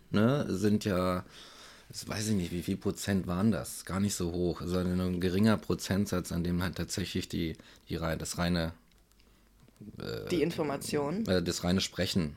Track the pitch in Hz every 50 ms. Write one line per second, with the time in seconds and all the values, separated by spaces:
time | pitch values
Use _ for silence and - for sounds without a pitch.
0 | - - - 104 110 123 139 147 - 98 95 92 104 104 107 104 - 107 90 90
1 | 92 92 92 92 - - - - - - - - - - - - - - - -
2 | - - 80 104 107 110 107 95 87 82 87 87 - 95 98 - - 98 87 -
3 | - 101 98 92 - 90 87 90 107 113 95 71 - - - - - - 87 95
4 | 101 101 - - 90 85 87 87 90 85 80 - 80 87 90 90 90 90 90 92
5 | 90 90 90 87 90 92 87 98 110 110 104 - - - 92 - - - 98 98
6 | 101 - 90 90 82 - 85 87 82 87 87 87 92 87 - - 85 - - 101
7 | 87 - - 95 - - - 87 82 80 80 - - - - - _ - 85 80
8 | 82 82 80 76 80 - - 87 87 87 90 85 82 82 87 - - - - -
9 | _ _ - _ - - - _ _ _ _ - - - _ - - 208 - -
10 | - - - - - - 180 156 147 170 170 180 156 143 139 143 - - - 147
11 | 143 143 175 220 220 135 92 90 85 90 82 - - 90 92 95 - - - -
12 | 95 - - 95 80 73 73